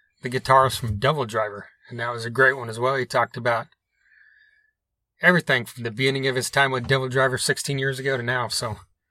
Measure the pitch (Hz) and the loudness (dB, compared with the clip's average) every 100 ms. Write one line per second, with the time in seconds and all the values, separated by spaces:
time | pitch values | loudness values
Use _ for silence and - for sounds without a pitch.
0 | _ _ 127 123 - 135 131 - 117 101 | _ _ -6 -4 4 6 6 2 -4 0
1 | 135 156 113 110 107 101 - _ - 120 | 0 0 -2 -2 -4 -6 -14 _ -16 -8
2 | 120 120 117 120 135 135 117 110 123 135 | -6 -6 -4 4 4 4 -2 -2 0 0
3 | 123 131 117 - 120 117 123 _ _ _ | 0 0 0 -2 -2 0 -4 _ _ _
4 | _ _ _ _ _ _ _ _ _ _ | _ _ _ _ _ _ _ _ _ _
5 | _ _ 170 175 - 131 117 - 117 107 | _ _ 4 4 4 0 -2 -8 -8 -2
6 | 135 135 135 127 120 143 135 127 113 139 | -2 0 -2 -2 -2 0 0 0 0 0
7 | 131 131 131 123 - 139 - 139 135 131 | 0 0 0 0 -2 -2 -4 -4 -4 -4
8 | 135 135 117 127 117 - 123 104 - _ | -4 -2 -2 -2 -2 -4 -6 -8 -14 _
9 | _ | _